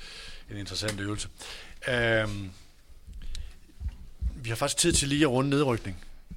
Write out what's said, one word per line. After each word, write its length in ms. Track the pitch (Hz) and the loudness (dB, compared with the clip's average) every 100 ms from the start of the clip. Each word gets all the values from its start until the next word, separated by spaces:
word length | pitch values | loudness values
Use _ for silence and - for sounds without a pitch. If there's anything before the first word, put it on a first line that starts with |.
| - - - - - | -12 -12 -12 -12 -10
en 60 | 104 | -8
interessant 420 | 98 - 107 101 | -6 -2 -2 -2
øvelse. 280 | 101 107 - - - - - - - | -2 -4 -6 -10 -14 -12 -14 -8 0
Øhm, 600 | 123 117 110 107 101 95 - - - - - - - - - - - - - - - - - - - | 2 4 4 2 -2 -8 -12 -18 -20 -20 -18 -14 -8 -4 -4 -4 -12 -18 -8 -8 -8 -12 -4 -2 -2
vi 60 | 117 | -2
har 60 | 117 | 0
faktisk 220 | 143 - | 2 4
tid 160 | 170 | 6
til 140 | - 139 | 6 4
lige 140 | 147 | 6
at 100 | 151 | 6
runde 180 | 123 139 | 6 6
nedrykning. 480 | 139 139 113 101 87 - - - | 4 4 2 -2 -8 -10 -14 -12